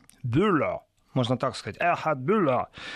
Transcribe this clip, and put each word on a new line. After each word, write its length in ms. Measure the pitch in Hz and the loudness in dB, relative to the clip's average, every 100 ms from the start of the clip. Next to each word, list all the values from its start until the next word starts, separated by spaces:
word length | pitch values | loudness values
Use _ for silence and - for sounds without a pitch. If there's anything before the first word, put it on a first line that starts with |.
| - _ | -20 _
Бюллер, 560 | 123 131 214 156 98 - - _ _ | 0 2 4 4 2 -4 -10 _ _
можно 240 | 131 117 123 | -2 0 0
так 200 | 135 - | -2 -4
сказать, 180 | 110 - | -10 -2
Эрхард 380 | 175 151 160 139 | 0 0 -2 -2
Бюллер 480 | 131 220 151 120 - - - | 0 2 2 0 -4 -10 -14